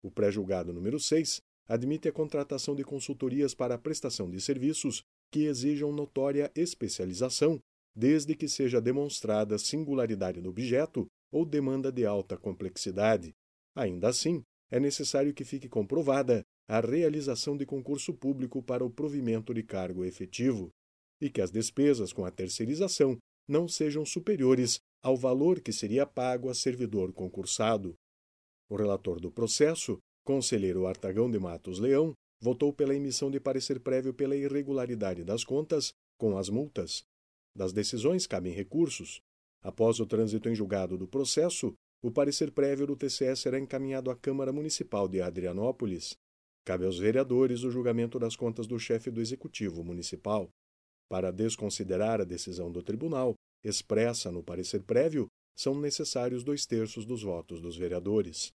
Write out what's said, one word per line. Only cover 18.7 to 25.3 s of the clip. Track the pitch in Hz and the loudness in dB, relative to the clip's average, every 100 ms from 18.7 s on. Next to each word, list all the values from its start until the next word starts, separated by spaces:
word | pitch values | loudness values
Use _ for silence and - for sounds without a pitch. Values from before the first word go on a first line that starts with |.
| 123 | 0
o | 127 | 0
provimento | 123 151 143 123 113 107 | -2 -4 0 0 0 0
de | 117 | -4
cargo | 113 95 92 90 | -2 -4 -4 -2
efetivo | 90 - 92 - 127 113 85 _ _ _ _ _ | -4 -4 -10 0 0 0 -4 _ _ _ _ _
e | 143 | -4
que | - | 0
as | 92 | 0
despesas | 101 110 - 143 127 95 | 0 -2 4 4 4 0
com | - | -4
a | 90 | -6
terceirização | - 92 - 113 151 190 - 139 120 _ _ - | -4 -6 -4 -4 0 -2 2 2 2 _ _ 0
não | 147 170 | 0 0
sejam | - 156 147 | 0 0 0
superiores | 147 180 170 196 127 131 123 - _ _ | -4 -4 -2 2 4 6 4 0 _ _
ao | 131 131 | 2 2
valor | 127 | 4